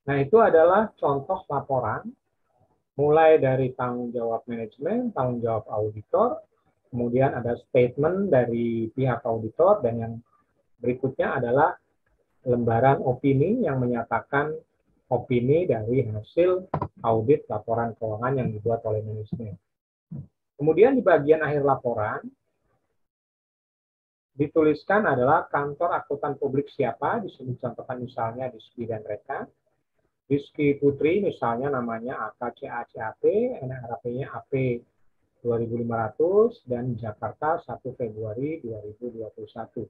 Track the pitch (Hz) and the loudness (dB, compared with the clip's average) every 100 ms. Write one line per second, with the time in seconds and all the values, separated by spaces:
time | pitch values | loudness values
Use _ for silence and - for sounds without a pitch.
0 | - 143 139 220 208 165 165 190 220 _ | -2 -2 4 6 8 8 8 6 2 _
1 | 156 139 135 196 - 143 135 131 110 127 | -2 -2 -2 -6 -4 -6 -2 -2 -2 -4
2 | 214 262 _ _ _ _ _ _ _ - | -8 -16 _ _ _ _ _ _ _ 0
3 | 147 156 160 156 135 131 131 - 123 123 | 4 6 8 8 6 2 0 -2 -4 -4
4 | 120 120 117 113 - 117 110 _ 147 226 | -6 -4 -2 -4 -4 -8 -8 _ -4 -2
5 | 247 180 127 120 117 113 - 110 107 107 | -2 -2 -2 -2 -2 -2 -4 -4 -4 -6
6 | - 170 226 - - _ _ _ _ 123 | -2 2 2 0 -10 _ _ _ _ -4
7 | 120 123 135 135 113 120 _ - 123 131 | 0 2 2 0 -4 -4 _ 4 4 4
8 | 151 185 202 135 120 117 117 117 110 - | 0 2 2 4 4 0 0 -2 -4 -2
9 | 131 117 117 113 113 - 175 208 120 117 | 0 0 -2 -4 -4 2 4 4 2 -2
10 | 113 113 - _ _ _ _ _ 120 123 | -6 -8 -14 _ _ _ _ _ -4 -2
11 | 135 - 190 151 120 127 160 202 _ _ | -2 -2 -2 -2 0 2 2 0 _ _
12 | _ _ _ _ 131 120 117 113 131 135 | _ _ _ _ -2 0 2 4 4 4
13 | 135 123 139 135 156 247 202 131 123 120 | 0 0 2 2 2 2 0 0 0 -2
14 | 117 113 - 143 147 156 _ _ _ _ | -2 -4 -2 -4 -2 -6 _ _ _ _
15 | _ 123 - 123 120 156 180 120 107 127 | _ -4 0 0 2 2 2 -2 0 0
16 | 113 107 110 - 180 185 185 151 - - | 0 -4 -6 0 2 2 -2 -6 -6 -6
17 | 117 113 110 151 - 107 - 113 117 107 | 0 0 4 2 2 -8 -2 -2 -2 -4
18 | 110 104 123 135 113 110 107 113 110 107 | -6 -4 -2 -2 -2 -4 -2 -2 -2 -4
19 | 107 107 107 - 110 101 _ _ _ _ | -4 -10 -8 -10 -10 -12 _ _ _ _
20 | _ - - _ _ _ 147 160 233 269 | _ -14 -14 _ _ _ 0 6 6 6
21 | 185 165 143 156 151 147 139 131 123 117 | 4 4 6 2 4 0 2 0 0 -2
22 | 107 135 247 _ _ _ _ _ _ _ | -4 -4 -10 _ _ _ _ _ _ _
23 | _ _ _ _ _ _ _ _ _ _ | _ _ _ _ _ _ _ _ _ _
24 | _ _ _ 131 147 - 156 151 - 196 | _ _ _ -4 -2 4 4 2 2 2
25 | 202 131 123 151 - 147 143 143 170 165 | 2 2 4 2 0 -4 -4 -2 -2 -2
26 | - 143 147 135 139 135 143 - - - | -4 -6 -4 -4 -2 -2 -4 -2 -4 -2
27 | 143 214 190 - 127 120 123 117 - 127 | -4 -4 -6 -12 -10 -6 -8 -8 -10 -10
28 | 123 - 113 120 131 113 - - 113 110 | -10 -6 -6 -4 -8 -10 -20 -12 -8 -8
29 | 107 104 _ 147 233 _ _ _ _ _ | -6 -10 _ -10 -10 _ _ _ _ _
30 | _ _ _ 143 - - 147 139 143 135 | _ _ _ -4 -4 -2 0 2 2 2
31 | 143 185 196 - 120 117 139 139 120 113 | 0 2 0 -2 -4 -2 -2 -4 -4 -6
32 | 120 147 110 - 120 - 131 123 117 131 | -8 -8 -10 -8 -10 -10 -12 -10 -12 -10
33 | 110 107 151 196 233 117 127 131 - 117 | -10 0 0 2 0 -4 -10 -10 -10 -10
34 | 123 123 135 120 - 135 131 120 - _ | -8 -8 -8 -10 -6 -2 -2 -2 -8 _
35 | _ _ _ _ 120 117 113 120 117 117 | _ _ _ _ -4 -2 -2 -4 -4 -2
36 | 110 - 160 202 233 - - 120 127 110 | -4 0 2 4 2 0 -8 -6 -4 -6
37 | 110 104 110 - 151 165 - 113 127 123 | -8 -8 -10 -4 -2 -2 -6 -10 -10 -8
38 | 120 107 110 107 143 160 117 110 104 104 | -8 -6 -8 -6 -6 -6 -8 -10 -12 -12
39 | 123 113 107 - 107 117 113 - - | -12 -10 -14 -12 -16 -14 -12 -12 -12